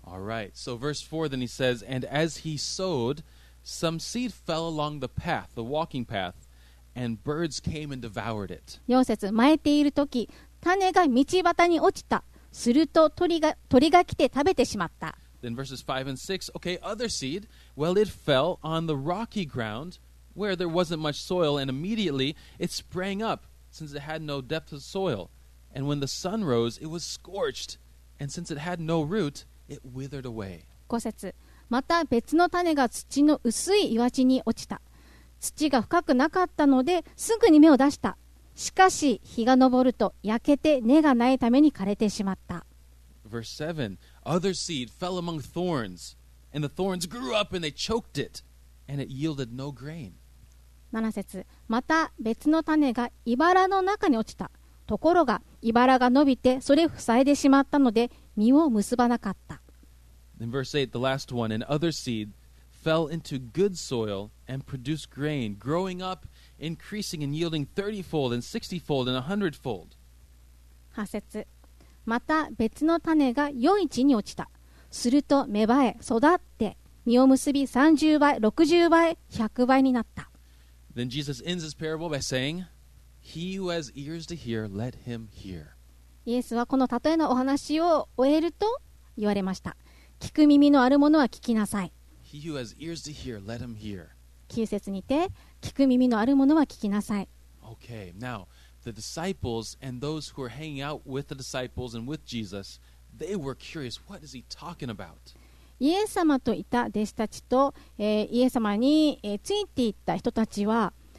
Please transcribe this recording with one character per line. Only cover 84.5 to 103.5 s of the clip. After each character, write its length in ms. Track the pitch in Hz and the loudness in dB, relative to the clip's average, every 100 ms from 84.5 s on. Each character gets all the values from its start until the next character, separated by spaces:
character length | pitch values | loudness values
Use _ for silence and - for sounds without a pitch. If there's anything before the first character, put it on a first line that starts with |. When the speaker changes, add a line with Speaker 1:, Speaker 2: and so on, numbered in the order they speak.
| 113 110 | -6 -6
Speaker 1:
let 280 | 98 123 - | -6 -8 -10
him 240 | - 117 110 | -12 -12 -12
hear." 380 | - 101 87 76 - - _ - _ | -16 -14 -14 -16 -20 -20 _ -20 _
Speaker 2:
イ 100 | - | -6
エ 80 | 240 | -6
ス 120 | 240 | -4
は 100 | 233 | -4
こ 140 | 240 269 | -2 0
の 100 | 254 | 0
例 240 | 233 302 | 0 0
え 40 | 330 | 0
の 120 | 302 | 2
お 40 | |
話 460 | 247 262 285 - 302 | 0 0 -2 -2 0
を 280 | 349 311 - - | 2 2 0 0
終 160 | 262 | 2
え 60 | 311 | 2
る 100 | 330 | 0
と 300 | - 415 508 - - _ - | -2 -4 -4 -10 -20 _ -4
言 100 | 208 | -2
わ 60 | |
れ 80 | 202 | 0
ま 120 | 190 | -2
し 60 | 185 | -6
た。 160 | - - _ - _ - | -10 -14 _ -20 _ -16
「聞 140 | - | -6
く 140 | - 302 | 4 6
耳 240 | 285 285 | 8 8
の 120 | 285 | 8
あ 60 | 247 | 6
る 100 | 285 | 6
者 200 | 294 311 | 6 6
は 80 | 254 | 4
聞 140 | - | 0
き 140 | - | -2
な 120 | 226 202 | 0 0
さ 180 | 202 | -2
い。」 80 | 180 - - - | -6 -10 -20 -20
Speaker 1:
He 180 | - 147 | -20 -14
who 160 | 156 147 | -10 -8
has 180 | 117 113 | -8 -12
ears 300 | 151 165 - | -12 -12 -12
to 40 | |
hear, 320 | 147 131 110 | -12 -10 -10
let 140 | 98 117 | -10 -10
him 180 | 123 110 | -10 -12
hear. 320 | 110 98 80 _ _ _ - | -10 -12 -14 _ _ _ -12
Speaker 2:
九 180 | - 220 | -6 -4
節 240 | 202 - | -6 -8
に 120 | 196 | -10
て、 280 | - 277 359 - - - | -4 -2 -2 -6 -20 -16
「聞 120 | - | -8
く 120 | - 269 | 0 4
耳 220 | 247 254 | 4 4
の 100 | 226 | 2
あ 80 | 233 | 2
る 80 | |
者 220 | 277 269 320 | 4 6 4
は 60 | |
聞 180 | 285 - | 2 -2
き 80 | 208 | -4
な 140 | 202 | -4
さ 180 | - 208 | -2 -6
い。」 80 | 190 - _ - | -6 -14 _ -20
Speaker 1:
Okay, 540 | - 113 - 113 92 90 | -20 -20 -16 -14 -14 -12
now, 280 | 127 113 92 - - _ | -10 -10 -14 -20 -20 _
the 60 | - | -14
disciples 880 | 107 104 - 180 190 131 113 110 - 135 | -12 -12 -8 -8 -6 -6 -6 -8 -12 -12
and 180 | 123 | -8
those 300 | 139 156 - | -6 -8 -10
who 80 | - | -12
were 60 | 127 | -12
hanging 300 | 120 156 139 | -10 -12 -10
out 240 | 139 147 - | -8 -10 -8
with 220 | 135 143 | -10 -8
the 60 | |
disciples 640 | 135 127 135 127 - 123 113 | -12 -10 -8 -8 -8 -10 -8
and 140 | 120 | -10
with 100 | 151 | -10
Jesus, 560 | - 120 104 98 98 - _ - - 117 | -10 -10 -8 -10 -12 -18 _ -20 -20 -14
they 200 | 160 196 | -8 -8
were 180 | 139 | -8